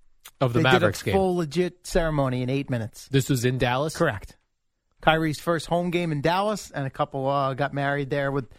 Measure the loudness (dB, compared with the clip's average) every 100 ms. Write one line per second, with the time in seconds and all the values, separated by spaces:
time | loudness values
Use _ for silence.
0 | -20 _ -16 -2 0 4 6 6 4 0
1 | 0 2 2 0 -2 -2 -2 -4 -2 0
2 | 0 0 0 0 -2 -2 -2 -6 -6 -12
3 | -2 0 2 2 2 0 0 0 -2 0
4 | 0 0 -10 -20 _ _ _ _ _ _
5 | 2 4 2 -4 -2 -4 0 -2 0 -2
6 | -2 0 0 0 0 -2 -6 -8 -8 -4
7 | -4 -2 -2 0 -2 -2 -4 -2 -2 -2
8 | -2 -2 -2 -4 -6